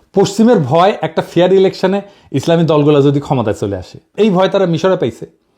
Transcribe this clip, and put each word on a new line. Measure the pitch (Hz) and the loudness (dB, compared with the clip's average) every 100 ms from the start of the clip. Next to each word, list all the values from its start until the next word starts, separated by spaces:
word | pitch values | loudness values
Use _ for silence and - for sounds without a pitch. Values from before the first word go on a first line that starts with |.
| _ | _
পশ্চিমের | 190 196 - 220 220 | -2 0 2 2 2
ভয় | 127 165 190 220 | 2 2 2 0
একটা | 160 - | -6 -6
ফেয়ার | 175 170 180 | -4 0 2
ইলেকশনে | 190 190 185 185 202 196 - _ | 2 0 0 -4 -4 -6 -18 _
ইসলামী | 139 175 170 | -6 0 0
দলগুলো | 160 151 147 147 | 2 2 2 2
যদি | 143 143 | 2 0
ক্ষমতায় | 143 135 107 98 | -2 -4 -2 -4
চলে | 104 95 | -6 -8
আসে, | - - _ - | -12 -20 _ -2
এই | 220 | 0
ভয় | 180 190 | 2 0
তারা | 196 185 | 0 -2
মিশরে | 160 190 180 | 0 -2 0
পাইছে, | - - - _ _ | -4 -6 -16 _ _